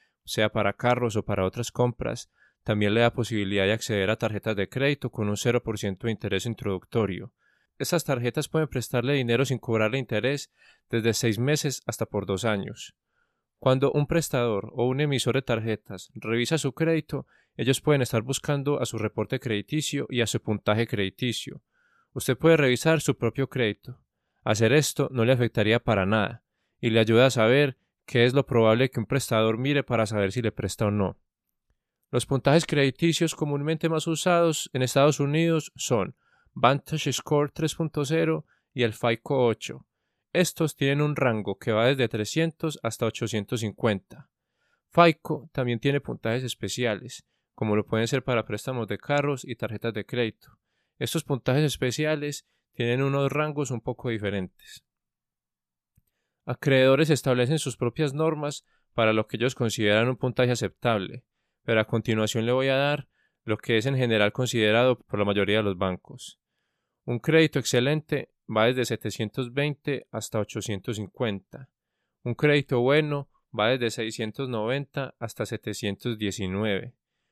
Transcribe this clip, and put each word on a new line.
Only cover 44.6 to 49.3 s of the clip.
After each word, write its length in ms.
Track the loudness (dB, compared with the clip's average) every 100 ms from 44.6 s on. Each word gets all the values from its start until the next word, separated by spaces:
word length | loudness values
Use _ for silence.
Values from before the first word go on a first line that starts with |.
| _ _ _
fico 580 | 4 4 4 -4 -8 -6
también 280 | -4 -2 0
tiene 200 | 0 -2
puntajes 420 | -4 -6 -4 -4
especiales, 800 | -4 -6 -6 -4 -4 -4 -8 -18 -20 _ _ -6
como 200 | 0 0
lo 120 | 2
pueden 200 | 0 0
ser 160 | 0
para 220 | 0 -2 -2
préstamos 420 | -6 -6 -6 -6
de 120 | -6
carros 460 | -2 0 0